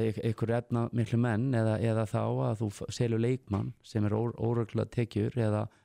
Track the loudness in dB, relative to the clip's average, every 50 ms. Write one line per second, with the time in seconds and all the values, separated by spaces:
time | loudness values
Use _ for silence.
0 | 0 0 -2 -2 -2 -2 -2 0 0 0 0 -2 -2 -2 -2 -2 -2 0 0 -2
1 | 0 2 2 2 2 2 2 2 2 2 2 2 4 2 2 2 2 2 2 0
2 | 0 0 0 0 0 0 0 0 0 -2 0 -2 -2 -4 -4 -6 -10 -8 -2 -2
3 | 0 2 2 2 2 2 0 -2 -2 -2 -2 -2 -2 -4 -8 _ -14 -4 -2 0
4 | 0 2 2 0 0 -2 -2 -2 0 0 0 0 -2 0 0 -2 -2 0 0 -2
5 | -2 0 0 0 0 0 0 0 0 2 2 0 -2 -4 -8 _